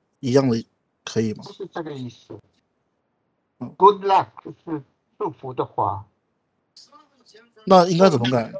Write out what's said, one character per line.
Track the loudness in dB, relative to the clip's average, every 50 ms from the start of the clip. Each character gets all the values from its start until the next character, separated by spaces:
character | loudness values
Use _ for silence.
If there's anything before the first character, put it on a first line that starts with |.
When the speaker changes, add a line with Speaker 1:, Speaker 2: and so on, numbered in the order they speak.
| _ _ _ _
Speaker 1:
一 | -4 0 2
样 | 2 4 2
的， | 0 -2 -4 -8 _ _ _ _ _ _ _
可 | -8 -4 -4
以 | -4 -4 -4
吗？ | -8 -12
Speaker 2:
不 | -18 -18
是 | -16 -16 -14
这 | -12 -12
个 | -12 -12 -12
意 | -12 -14 -14
思。 | -16 -18 _ -20 -20 -20 -20 _ _ _ _ _ _ _ _ _ _ _ _ _ _ _ _ _ _ _ _ _ _ -18
Speaker 1:
嗯。 | -18 -18 0 4
Speaker 2:
Good | 4 6 6 4 2
luck | 0 2 2 0 -2 _ -18 -18
是 | -18 -20 -18 _ -12 -10 -10 -12 _ _ _ _ _ _ -8
祝 | -8 -8
福 | -8 -10 -14 -10 -8
的 | -6 -8
话。 | -6 -4 -4 -4 -4 -4 -6 -10 -16 _ _ _ _ _ _ _ _ _ _ _ _ _ -20 -20 _ _ -20 _ _ _ _ _ _ -20 -20 -20 _ _ _ _
Speaker 1:
那 | 4 6 6 6 4
应 | 4 4
该 | 4 4
怎 | 4 2
么 | 0 0
改？ | 0 -2 -2 -4 -8 -16